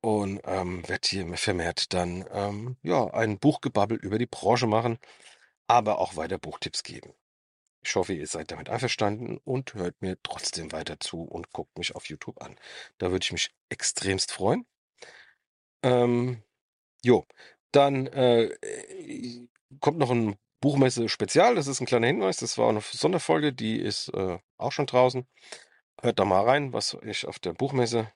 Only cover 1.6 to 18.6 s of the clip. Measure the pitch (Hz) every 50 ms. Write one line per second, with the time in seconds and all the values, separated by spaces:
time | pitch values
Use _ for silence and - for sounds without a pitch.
1.6 | 85 87 85 - - - - 90 87 87 87 92 92 - 98 101 101 101 101 104
2.6 | 110 123 127 _ - - 90 135 113 92 - - 113 110 104 - - 147 147 -
3.6 | - 117 - 104 101 104 113 - - 98 101 110 123 - - - - 104 117 120
4.6 | 120 110 107 113 113 120 117 - - - - _ - - - _ _ _ _ _
5.6 | _ - 117 120 110 107 104 - 92 - - 78 78 82 95 - - 80 - -
6.6 | - 78 - - - - - - - - - _ _ _ _ _ _ _ _ _
7.6 | _ _ _ _ _ - - 101 90 - 95 78 73 76 - 80 78 - - 78
8.6 | 80 - - 123 131 117 - - 110 101 104 107 123 - - - _ - 127 135
9.6 | 135 - - 110 90 90 - _ - 95 92 _ _ - - - - - - 85
10.6 | 80 76 80 78 78 - 78 - - - - 82 82 - - 82 85 _ _ -
11.6 | 80 _ _ 85 87 - - - - - 78 - - - - - - - - _
12.6 | - - - - - - _ _ - 92 90 92 - - 90 82 - - _ _
13.6 | _ _ - - - - - - - 95 95 95 - - - - 92 104 - 254
14.6 | 240 _ _ _ _ _ _ _ - - - - - _ _ _ _ _ _ _
15.6 | _ _ _ _ - 131 123 123 120 120 120 120 123 127 123 113 _ _ _ _
16.6 | _ _ _ _ _ _ _ _ - 120 120 92 - _ - _ - - _ _
17.6 | _ _ - 143 139 139 139 131 131 127 - 135 127 123 120 117 113 - - -